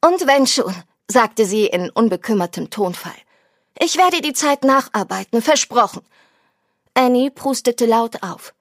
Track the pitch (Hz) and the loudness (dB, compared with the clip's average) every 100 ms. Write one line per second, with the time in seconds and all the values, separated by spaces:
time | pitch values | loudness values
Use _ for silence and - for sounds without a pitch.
0 | 320 359 277 277 262 - 180 180 - _ | 2 2 2 4 4 0 -4 -6 -14 _
1 | _ 254 220 - 208 214 208 180 180 - | _ 0 0 0 0 2 0 0 -4 0
2 | 226 180 - 214 175 180 170 - 190 175 | 0 0 -2 -2 -2 -6 -10 -4 -4 -4
3 | 165 - _ _ _ _ _ - 330 - | -14 -18 _ _ _ _ _ -4 -2 2
4 | 359 349 302 254 302 285 269 269 262 214 | 2 2 -4 -2 -2 2 2 2 0 -6
5 | 190 185 190 233 226 294 - 240 226 - | -4 -8 -4 -2 2 0 0 0 0 -2
6 | _ _ _ _ _ _ _ _ _ - | _ _ _ _ _ _ _ _ _ 0
7 | 254 247 269 262 269 254 - 240 233 226 | 2 2 0 -4 -4 -2 -2 0 2 2
8 | 226 - 190 170 - _ | 0 -6 -12 -12 -18 _